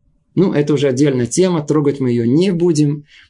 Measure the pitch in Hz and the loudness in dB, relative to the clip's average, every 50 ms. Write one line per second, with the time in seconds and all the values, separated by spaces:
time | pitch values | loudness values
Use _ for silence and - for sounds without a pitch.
0 | _ _ _ _ _ _ - 151 185 196 - 143 147 143 151 131 143 139 127 123 | _ _ _ _ _ _ -2 0 0 0 0 -2 -2 0 0 0 0 0 0 2
1 | 147 147 135 127 120 120 - 165 185 190 180 160 151 147 147 156 143 143 139 - | 2 0 2 0 -2 -2 0 0 0 0 0 -2 -2 -2 -2 0 0 0 -2 -2
2 | 131 123 120 120 117 120 127 160 185 202 180 165 170 180 160 147 151 143 147 147 | -2 -2 0 0 0 2 2 2 2 2 0 0 0 0 2 2 2 0 0 -4
3 | - _ _ - - _ | -8 _ _ -20 -20 _